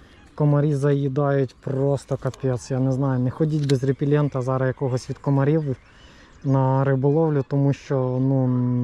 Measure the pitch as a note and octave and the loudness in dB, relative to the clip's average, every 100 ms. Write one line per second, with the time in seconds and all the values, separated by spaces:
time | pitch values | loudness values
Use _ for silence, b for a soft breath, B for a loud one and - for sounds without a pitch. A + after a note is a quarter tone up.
0 | B B B - D3+ C#3+ D3+ C#3+ C#3+ C#3+ | B B B 0 2 2 2 0 2 0
1 | C#3 C3 C#3+ C#3 C3 - - C3 C#3 C3+ | 0 0 0 0 -2 -6 -6 -2 0 -2
2 | - C3+ C3 - C3 B2 - B2+ C3+ C3 | -4 -6 -6 -4 -4 -4 -4 -2 0 0
3 | C#3 B2+ B2+ - D#3 D#3 C#3 C3+ C3+ C3+ | 0 0 -2 -2 -2 0 0 0 0 -2
4 | C#3+ D3 C#3+ C3 B2+ C3 C3 - C3+ B2+ | 0 2 0 -2 -2 -2 -2 -2 -2 -4
5 | - C3 - C#3 C#3 D#3+ D3 B2 - B | -6 -6 0 2 2 0 -2 -6 -10 B
6 | B B B B C#3+ C3+ C3 C3+ C3+ C3+ | B B B B 0 2 2 2 2 2
7 | C#3+ D3+ D#3+ C#3+ C3 C#3+ C#3 C3+ - C3+ | 2 2 2 0 -2 0 0 0 -2 -2
8 | B2+ B2+ C3+ C3+ B2+ B2 B2 B2 | -2 0 0 2 2 0 0 0